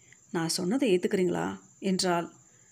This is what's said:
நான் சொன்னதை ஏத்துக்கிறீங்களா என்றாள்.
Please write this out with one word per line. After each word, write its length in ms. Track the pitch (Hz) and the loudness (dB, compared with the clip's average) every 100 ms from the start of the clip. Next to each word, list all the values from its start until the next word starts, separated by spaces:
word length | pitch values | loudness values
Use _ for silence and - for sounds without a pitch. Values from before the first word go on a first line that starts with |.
| - - - | -20 -20 -8
நான் 180 | 175 165 | -4 -2
சொன்னதை 480 | - 180 262 269 180 | -2 0 0 4 2
ஏத்துக்கிறீங்களா 600 | 156 190 180 175 175 196 - - | 2 0 0 0 -4 -6 -14 -8
என்றாள். 520 | 196 185 185 170 170 - - - - | -2 0 0 0 -2 -10 -20 -20 -20